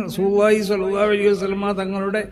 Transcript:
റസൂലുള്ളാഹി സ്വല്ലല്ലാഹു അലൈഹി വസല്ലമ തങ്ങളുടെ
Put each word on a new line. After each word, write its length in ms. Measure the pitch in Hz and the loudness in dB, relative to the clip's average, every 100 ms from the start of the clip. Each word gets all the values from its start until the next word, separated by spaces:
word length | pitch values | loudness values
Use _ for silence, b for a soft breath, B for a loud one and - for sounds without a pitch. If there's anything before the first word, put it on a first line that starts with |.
| 208 | -2
റസൂലുള്ളാഹി 500 | - 196 202 208 214 196 | -2 0 4 4 4 2
സ്വല്ലല്ലാഹു 420 | 202 190 196 208 | -2 -2 0 0
അലൈഹി 180 | 208 202 | 2 2
വസല്ലമ 340 | 196 196 196 202 196 | 2 0 -4 -2 -2
തങ്ങളുടെ 420 | 190 196 196 214 202 | -4 -4 -4 -4 -6